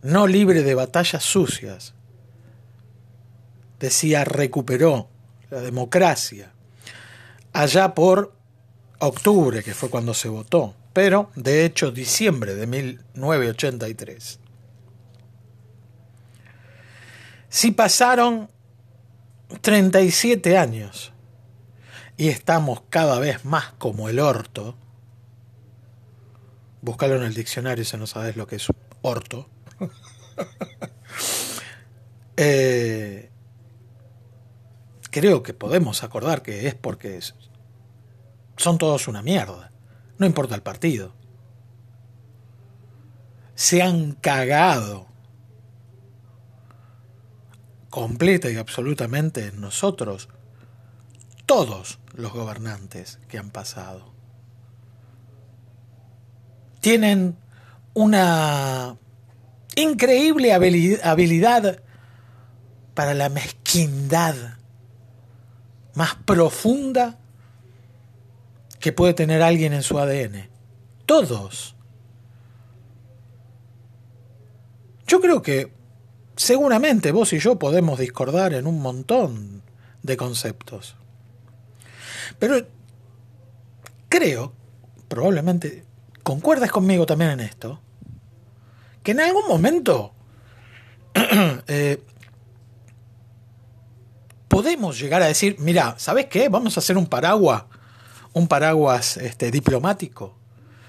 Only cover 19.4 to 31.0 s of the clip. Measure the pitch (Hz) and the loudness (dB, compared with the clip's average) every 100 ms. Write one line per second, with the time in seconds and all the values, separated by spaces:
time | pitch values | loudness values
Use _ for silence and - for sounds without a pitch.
19.4 | _ - - 214 190 190 185 165 233 233 | _ -4 2 4 6 6 4 2 2 2
20.4 | 175 185 143 113 104 - - - - - | 4 4 2 -4 -12 -16 -20 -20 -20 -20
21.4 | - - - - - - - - 156 127 | -20 -20 -20 -20 -20 -20 -20 -2 -2 -2
22.4 | - 165 151 117 _ - 160 123 143 131 | 0 0 0 -6 _ 0 2 2 -2 -4
23.4 | 131 156 - - 123 104 107 120 147 117 | -4 -4 -4 -8 -8 -6 -6 0 0 0
24.4 | - - 107 123 - - - - - - | -6 -12 -14 -16 -20 -20 -20 -20 -20 -20
25.4 | - - - - - - - - - - | -20 -20 -20 -20 -20 -20 -20 -20 -20 -20
26.4 | - - - - 120 117 139 131 120 110 | -20 -20 -20 -14 -12 -4 -2 0 -2 -6
27.4 | 113 - 123 120 113 113 107 113 113 110 | -8 -8 -6 -6 -6 -10 -12 -10 -10 -10
28.4 | 104 107 - - - - 131 117 - 120 | -12 -12 -6 -6 -6 -8 -6 -6 -10 -16
29.4 | 139 - - - 190 - - - - - | -18 -20 -20 -14 -14 -14 -20 -20 -20 -14
30.4 | 277 - - - - - | -14 -12 -16 -16 -20 -20